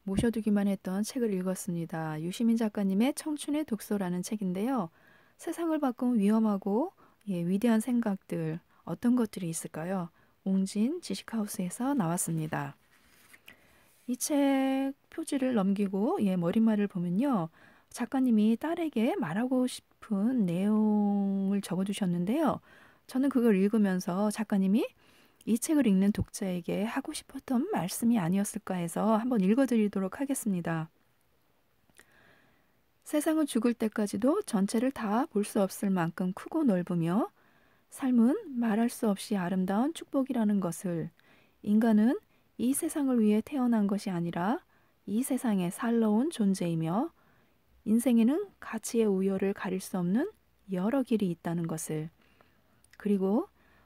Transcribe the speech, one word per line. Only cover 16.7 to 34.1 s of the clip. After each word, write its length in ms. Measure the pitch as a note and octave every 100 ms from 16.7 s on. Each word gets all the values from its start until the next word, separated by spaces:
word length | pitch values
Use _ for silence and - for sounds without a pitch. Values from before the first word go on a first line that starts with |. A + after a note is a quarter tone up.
| G#3 G3+
보면요. 600 | F3+ F3 F#3 C#4+ A3+ D#3+ - - - _
작가님이 680 | - A#3+ C4+ B3+ A3 G#3+ A3+
딸에게 580 | D4+ F4 D#4+ A#3 A#3+ G4
말하고 500 | E3+ F#3 B3+ B3+ B3+
싶은 800 | - - _ - G3 A3 C4 F3+
내용을 1160 | E3+ G3+ G#3+ G#3+ G#3 G3+ G3+ G3 G3 G3 G3+
적어두셨는데요. 960 | - F3 G3 G3 F3+ F3 F3 C#4+ C#4+ - - - - _ -
저는 220 | B3+ C4+
그걸 260 | B3+ A#3 F#3+
읽으면서 760 | G3+ A3 G3 F#3 F#3 F3+ G#3
작가님이 560 | G3+ G#3+ G3+ F#3+ A3 A4+ - _ _ _ _ -
이 120 | A#3
책을 300 | - D4+ A#3+
읽는 240 | F#3+ G3
독자에게 720 | G#3 - - G3 F3+ E3+ F3+
하고 300 | A3 C4+ -
싶었던 580 | D4+ - C4+ - A#3+ F#4
말씀이 480 | G4 E3+ - A#3 A#3
아니었을까 560 | E3 G3 G3+ G#3 - F3+
해서 420 | E3+ F3+ G3+ A3
한번 240 | B3 A#3+
읽어드리도록 800 | F#3 A#3 C4 A#3 G#3 G3+ F#3+ -
하겠습니다. 680 | C#4 C4+ G#3+ F#3 E3 E3 D#3+ _ _ _ _ _ _ _ _ _ _ - _ _ _ _ _ _ _ _ _ _
"세상은 420 | - D4+ D#4+ D#4 D4
죽을 260 | A#3+ A#3+
때까지도 680 | A#3 A3 - G#3